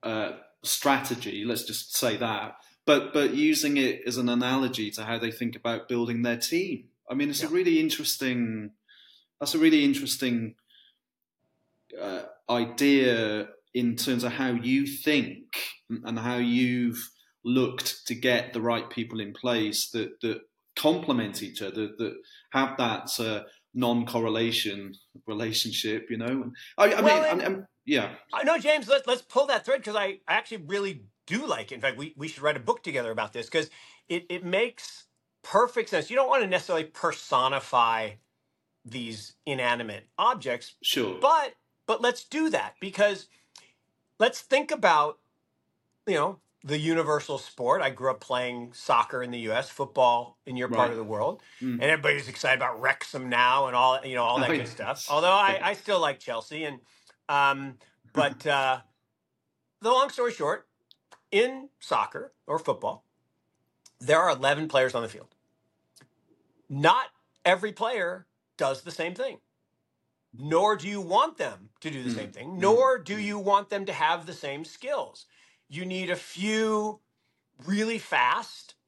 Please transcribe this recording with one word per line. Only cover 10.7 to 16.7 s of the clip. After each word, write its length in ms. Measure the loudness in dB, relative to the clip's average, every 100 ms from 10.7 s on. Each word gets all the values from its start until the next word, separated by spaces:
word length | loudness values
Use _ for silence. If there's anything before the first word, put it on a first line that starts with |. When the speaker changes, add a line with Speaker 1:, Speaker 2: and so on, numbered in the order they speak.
| _ _ _ _ _ _ _ _ _ _ _ _ -10
Speaker 1:
uh, 240 | -8 -8 -10 -16 -2
idea 1000 | 0 0 2 6 8 6 4 2 -2 -6 -12 _
in 220 | 0 0 0
terms 280 | -2 0
of 100 | -2
how 180 | -2 -2
you 340 | 0 2 2 0
think 600 | -2 2 2 0 -8 -12 -10 -8 -12 _
and 300 | -8 -6 -4
how 180 | -2 0
you've 720 | 2 2 2